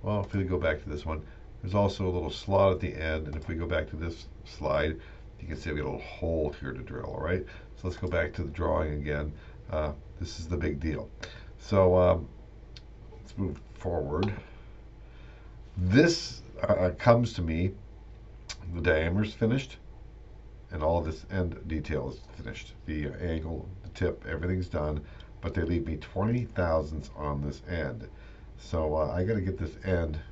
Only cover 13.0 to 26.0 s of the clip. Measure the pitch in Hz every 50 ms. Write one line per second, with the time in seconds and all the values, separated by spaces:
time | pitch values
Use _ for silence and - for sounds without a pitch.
13 | - - - - - - - - 95 85 71 - - - - - - 92 85 85
14 | 80 71 90 90 98 104 98 - - - - - - - - - - - - -
15 | - - - - - - - - - - - - - - - 90 90 90 95 131
16 | 160 170 170 - - - - - - - - - - - - - - - - -
17 | - 123 117 120 123 110 - - 87 80 80 82 90 95 - - - - - -
18 | - - - - - - - - - - - - - 85 85 87 76 - 80 78
19 | 82 85 90 101 107 104 - - 117 110 127 135 135 - - - - - - -
20 | - - - - - - - - - - - - - - - 82 76 80 82 85
21 | 80 80 78 - - - 98 95 92 85 85 - - 78 80 78 73 - 78 69
22 | 64 67 - - - - - - 69 55 - - - - - - - - 78 76
23 | 73 71 67 - 87 85 82 80 80 80 82 78 - - - - - - - -
24 | 92 90 - - - - 82 78 82 87 95 92 90 - - 80 76 76 76 76
25 | - - - - - - - - - 92 - - 80 - 87 85 - 82 80 78